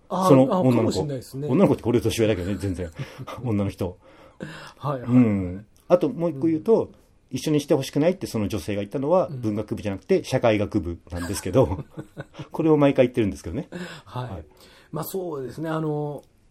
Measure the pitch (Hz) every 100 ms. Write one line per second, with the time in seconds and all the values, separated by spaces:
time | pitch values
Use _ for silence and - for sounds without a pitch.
0 | _ 180 185 135 135 190 127 117 113 92
1 | - 131 - 135 147 143 170 131 113 120
2 | 104 107 107 98 87 95 98 90 85 -
3 | - - 127 - 123 101 98 - 92 -
4 | _ - - _ - - - - 135 135
5 | 120 123 117 98 90 95 - _ _ 180
6 | 151 160 170 135 165 156 185 214 117 -
7 | _ _ _ 127 156 151 147 151 135 143
8 | 160 185 107 117 101 104 98 101 101 143
9 | 139 180 113 135 113 104 104 104 104 98
10 | - 190 - 127 120 107 104 107 85 85
11 | - 87 87 98 95 117 98 92 - -
12 | - - - - - - 160 151 143 131
13 | 127 123 104 87 - 98 - 175 175 -
14 | - - 127 87 - _ - - _ 156
15 | - 190 180 143 123 123 160 160 156 151
16 | 147 143 - _ _